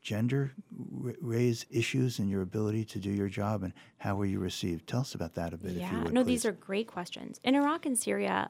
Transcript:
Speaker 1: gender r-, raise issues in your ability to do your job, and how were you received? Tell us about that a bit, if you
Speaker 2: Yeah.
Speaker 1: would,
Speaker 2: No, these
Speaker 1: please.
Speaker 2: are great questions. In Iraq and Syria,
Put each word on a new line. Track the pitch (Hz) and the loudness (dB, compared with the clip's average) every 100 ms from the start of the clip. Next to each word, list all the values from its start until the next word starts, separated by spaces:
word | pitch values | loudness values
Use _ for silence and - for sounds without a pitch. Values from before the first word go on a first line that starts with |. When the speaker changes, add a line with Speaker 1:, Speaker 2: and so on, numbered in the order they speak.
Speaker 1:
gender | - 107 120 139 135 135 - - - 127 | -4 0 2 2 0 -6 -14 -12 -10 -6
r-, | 123 - | -6 -6
raise | 123 117 123 117 - | 0 4 4 2 0
issues | 120 117 131 127 117 | 0 2 2 2 2
in | 101 | 0
your | 98 | 2
ability | 92 107 107 110 | 0 0 0 0
to | 107 98 | -2 -4
do | 98 | -2
your | 101 98 | 0 0
job, | 98 104 104 | 0 0 0
and | 92 - - _ | -2 -6 -18 _
how | 107 | -2
were | 98 98 | 2 2
you | 98 | 2
received? | 92 - 92 82 - | -2 -2 -2 -2 -2
Tell | 120 | -2
us | 139 - | -2 -4
about | 82 | -4
that | 90 85 | -2 -4
a | 82 | -4
bit, | 95 | -4
if | 90 | -4
you | |
Speaker 2:
Yeah. | - - | -2 -2
Speaker 1:
would, | - | 2
Speaker 2:
No, | 240 | 4
these | 247 247 | 4 2
Speaker 1:
please. | 226 | 0
Speaker 2:
are | |
great | 175 - 196 226 | -2 -4 -4 -2
questions. | 180 175 - - - | -6 -8 -10 -12 -4
In | 247 277 | 2 4
Iraq | 285 330 294 | 4 0 -2
and | 240 | -2
Syria, | 208 202 196 190 - | 0 0 2 0 0